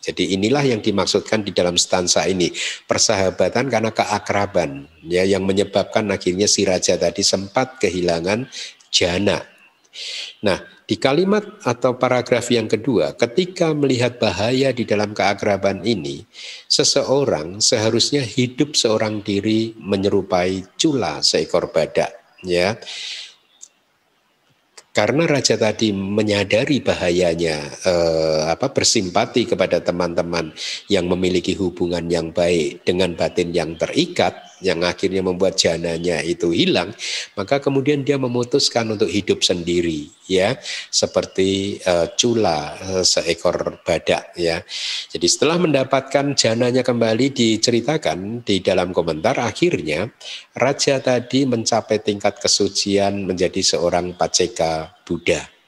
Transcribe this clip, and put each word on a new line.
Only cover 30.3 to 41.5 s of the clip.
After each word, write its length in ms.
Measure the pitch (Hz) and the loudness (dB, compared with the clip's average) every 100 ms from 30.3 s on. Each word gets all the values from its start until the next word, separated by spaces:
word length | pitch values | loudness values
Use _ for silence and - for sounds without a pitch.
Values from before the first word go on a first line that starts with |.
| 85 78 - - - - | -4 -6 -8 -10 -10 -2
yang 240 | 98 87 | 0 0
memiliki 480 | 90 92 90 85 87 | 0 2 0 -2 -2
hubungan 480 | 95 85 87 87 82 | -2 -2 -4 -2 -2
yang 240 | 85 82 | -2 -2
baik 560 | 82 87 87 76 - - | 0 2 2 0 -4 -2
dengan 320 | 90 92 85 | 0 0 0
batin 400 | 82 - 85 85 | -2 0 -2 -2
yang 160 | 80 | -4
terikat, 640 | 82 80 - 175 - 92 - - - | -4 -4 0 -2 0 -2 -2 -20 -6
yang 240 | 92 85 87 | -2 0 0
akhirnya 400 | 87 98 95 92 | 0 -2 0 -2
membuat 320 | 90 95 85 | 0 0 2
jananya 640 | 95 82 85 82 85 82 | 0 0 -2 -2 -2 -2
itu 300 | 82 87 85 | -2 0 0
hilang, 400 | 85 185 123 87 110 - - - | 2 2 2 0 -6 -8 -8 -8
maka 240 | - 98 139 | -8 -2 0
kemudian 480 | 139 139 131 147 135 | 0 0 0 0 0
dia 160 | 139 | 0
memutuskan 720 | 131 123 123 143 139 120 113 | 0 -2 0 2 2 0 -2
untuk 160 | 107 107 | 0 0
hidup 340 | 104 95 - | 0 0 0
sendiri, 640 | - 92 85 87 85 78 73 - - | 2 0 0 0 0 -2 -8 -16 -2
ya, 260 | 92 98 135 - - - | 0 2 -2 -8 -12 -4
seperti, 880 | - - - 87 - 95 | 0 2 2 -2 0 2